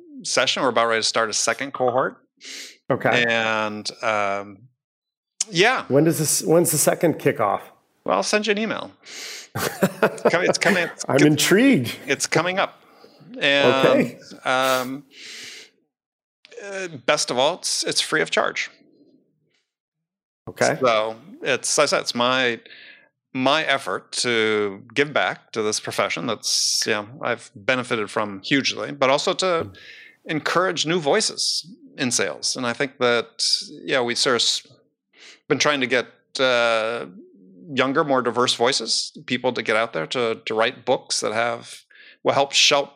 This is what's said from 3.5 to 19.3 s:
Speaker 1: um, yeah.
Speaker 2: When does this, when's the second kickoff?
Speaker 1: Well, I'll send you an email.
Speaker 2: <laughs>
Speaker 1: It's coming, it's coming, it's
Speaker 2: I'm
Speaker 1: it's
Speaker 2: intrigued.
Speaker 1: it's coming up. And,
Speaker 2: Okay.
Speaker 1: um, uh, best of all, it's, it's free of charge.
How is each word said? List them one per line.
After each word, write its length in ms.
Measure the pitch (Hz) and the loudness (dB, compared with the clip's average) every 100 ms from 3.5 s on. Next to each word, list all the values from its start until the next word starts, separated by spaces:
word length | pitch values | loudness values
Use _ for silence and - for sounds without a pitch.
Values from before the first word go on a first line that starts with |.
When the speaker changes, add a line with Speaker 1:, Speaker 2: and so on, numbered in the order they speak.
| 107 107 107 101 - | 0 -2 -4 -10 -4
Speaker 1:
um, 560 | 117 107 101 101 101 98 120 _ _ _ _ _ _ - 220 | -2 0 0 -2 -6 -16 -20 _ _ _ _ _ _ -10 -4
yeah. 340 | 170 220 254 95 | 2 4 2 2
Speaker 2:
When 160 | 135 | 4
does 140 | 160 139 | 4 2
this, 240 | 156 - | 0 -2
when's 280 | - 165 170 | 2 4 4
the 80 | 151 | 2
second 360 | - 180 170 127 | 0 2 0 0
kickoff? 420 | 143 - 101 98 - _ _ _ | -2 0 0 -2 -6 _ _ _
Speaker 1:
Well, 120 | - 95 | -2 0
I'll 60 | |
send 240 | - 214 214 | 0 -2 0
you 60 | |
an 60 | 202 | -2
email. 340 | 220 127 - - - - - - - | -2 -6 -10 -16 -20 -16 -14 -16 -12
Speaker 2:
<laughs> 60 | - - - 190 - | -8 -6 -2 -2 2
Speaker 1:
It's 220 | 214 - | 0 2
coming, 260 | - 170 180 | 0 2 0
it's 100 | - | 2
coming, 260 | 170 185 | 2 2
it's 200 | 165 - - | 0 -6 0
Speaker 2:
I'm 80 | 131 | 4
Speaker 1:
it's 80 | |
Speaker 2:
intrigued. 720 | 147 151 - 196 269 202 113 - - | 6 4 4 6 6 4 0 -8 -4
Speaker 1:
it's 200 | 135 - | -2 0
coming 320 | 143 175 185 | 0 0 -2
up. 200 | 160 - _ _ - _ - - | -4 -4 _ _ -20 _ -20 -2
And, 460 | 143 143 131 135 135 | 2 4 4 6 4
Speaker 2:
Okay. 320 | 131 - - - - | 4 2 -4 -20 -8
Speaker 1:
um, 600 | - 131 131 127 127 139 - - - - - - - _ _ _ _ _ _ _ _ - | -2 0 2 0 -2 -10 -14 -20 -18 -16 -16 -18 -20 _ _ _ _ _ _ _ _ -18
uh, 240 | 202 196 185 147 135 | -12 -10 -10 -8 -2
best 240 | 151 - | 0 0
of 80 | 123 | 2
all, 160 | 147 185 | 0 0
it's, 260 | - - | -4 -4
it's 160 | - - | -2 -2
free 200 | - 156 | -2 -2
of 100 | 170 | 0
charge. 400 | 214 - - - _ _ _ _ _ _ | 0 0 -2 -10 _ _ _ _ _ _